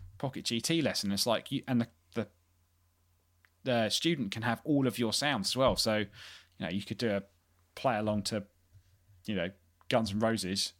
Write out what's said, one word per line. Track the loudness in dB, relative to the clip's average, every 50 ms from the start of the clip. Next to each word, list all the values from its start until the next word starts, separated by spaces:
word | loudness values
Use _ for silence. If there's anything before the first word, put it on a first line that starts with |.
| -12 -14 -10 -6
Pocket | -6 -6 -6 -4 -4
G | -2 -2 -2
T | 0 2 0 2 2
lesson. | 2 0 0 -2 -2
It's | 0 0 2
like, | 2 0 0 0 -4
you, | -6 -6 -2
and | 0 2 2
the, | 0 0 _ _ _ _ -6
the, | -6 -6 -6 _ _ _ _ _ _ _ _ _ _ _ _ _ _ _ _ _ _ _ _ _ _ _ _ _ _ -2
the | 0 2 2 2 2
student | 0 0 0 0 0 0 -2 -4
can | -4 -4 -2
have | -2 -2 -2 0
all | 0 2 2 2
of | 2 2 2
your | 0 0 0
sounds | 0 0 0 0 0 -2 -2
as | 0
well. | 4 4 4 4
So, | 4 2 2 2
you | 0 0 -2 -6 -18 -20 -20 -20 -20 -20 _ _ -8
know, | -6 -4
you | -2 -4 -4
could | -4 -6 -2
do | 0 0
a | 0 0 -2 -6 _ _ _ _ _ _ _ _ -16
play | -2 0 0 0
along | 2 0 0 0 0 -2
to, | -2 -4 -4 -6 -8 _ _ _ _ _ -20 _ _ _ _ _ _ -20 -16 -6
you | -4 -2
know, | 0 0 -2 -4 _ _ _ _ _ _ 2
Guns | 2 2 2 2 0
N' | 2
Roses, | 2 2 2 2 0 -2 -2 -2 -2 -4 -6 _